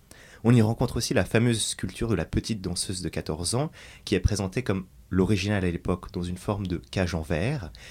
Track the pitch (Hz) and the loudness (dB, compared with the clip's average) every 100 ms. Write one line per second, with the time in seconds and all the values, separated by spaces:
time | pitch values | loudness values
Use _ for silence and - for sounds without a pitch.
0 | - - - - 117 120 107 117 123 120 | -20 -20 -20 -2 4 6 6 2 0 -2
1 | - 123 92 113 120 113 - - 98 - | 0 2 4 4 4 2 -2 -4 -8 -4
2 | 117 92 80 - - 107 92 87 - 90 | 0 0 0 -2 -2 -4 -4 -4 -4 -4
3 | 82 - - 80 87 117 156 - - - | -4 -6 -4 -4 -2 -2 -2 -6 -20 -12
4 | - 92 - 101 95 123 123 98 92 - | 0 2 2 2 -2 -2 0 -2 -2 -14
5 | - 92 92 104 101 104 90 82 - 90 | -2 2 4 4 2 0 0 -2 -2 -4
6 | - 92 87 90 - 101 92 85 - - | -4 -6 -6 -6 -4 -4 -2 -4 -4 -2
7 | 90 82 78 80 107 151 82 - - | 0 -2 -2 0 0 -2 -8 -14 -18